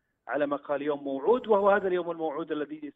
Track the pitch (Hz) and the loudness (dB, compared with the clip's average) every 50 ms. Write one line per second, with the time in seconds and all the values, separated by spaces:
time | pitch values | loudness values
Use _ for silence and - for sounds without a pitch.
0 | _ _ _ _ _ - 120 147 147 143 147 139 - - 143 139 139 147 143 143 | _ _ _ _ _ -4 -2 0 0 0 -2 -4 -2 -4 -4 -2 0 -2 -2 -2
1 | 143 139 135 135 135 175 233 254 - 214 220 196 202 202 196 208 190 190 180 180 | -4 -6 -6 -2 2 2 2 2 4 2 2 4 6 4 4 4 2 0 0 0
2 | 170 170 170 165 156 160 170 226 - 151 156 151 147 139 151 156 147 143 - | -2 -4 -4 -4 -4 -4 -4 -4 -6 -4 -4 -4 -4 -6 -8 -12 -12 -14 -12